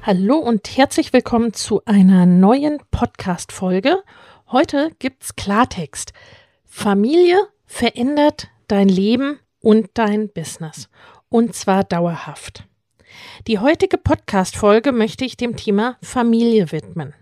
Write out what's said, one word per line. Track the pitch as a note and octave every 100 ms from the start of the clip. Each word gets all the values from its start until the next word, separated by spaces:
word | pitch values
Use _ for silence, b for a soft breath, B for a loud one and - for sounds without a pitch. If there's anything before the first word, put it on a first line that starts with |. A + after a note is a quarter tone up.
| -
Hallo | F#3 F#3+ D4+
und | A#3+ A3+ -
herzlich | - C4+ - D4+
willkommen | B3+ - A#3 A#3
zu | - - G3+
einer | - G3+ F#3+ F#3+
neuen | F3+ F3+ F#3+ C4 D4 D4 _
Podcast-Folge. | - A#3+ - G3 F3 - - F#3 F#3 A3 F#4 - b b b _
Heute | B3 D#4+ C#4+ D#4 -
gibt's | B3+ _ - -
Klartext. | - G#3 B3+ - D#3 - - b b b b b
Familie | _ - G#3 G3+ A3 E4 F4+ F4+ G4+ _ _
verändert | - A#3 - A#3+ D4 D4 - - _ _
dein | G3+ G3
Leben | F#3 G3 B3 C#4 D4 _ _
und | A3+ G#3+ A3
dein | - G#3+ G#3 G#3+
Business. | - D3+ - D#3+ D#3+ - b b b b
Und | A#3 A#3
zwar | - - F#3+
dauerhaft. | G3 F3 E3+ E3 - D3 - - - _ _ _ B B B B -
Die | G#3+
heutige | B3 E4+ F#4+ -
Podcast-Folge | - D#4 - G3 F#3 - G#3 G#3+ G#3+
möchte | A#3 G#3+ - B3+
ich | -
dem | A#3+ -
Thema | - G3+ A#3 B3
Familie | - C4 A#3+ A3+ A#3 A3 D#3+
widmen. | D#3 - E3+ C#3+ -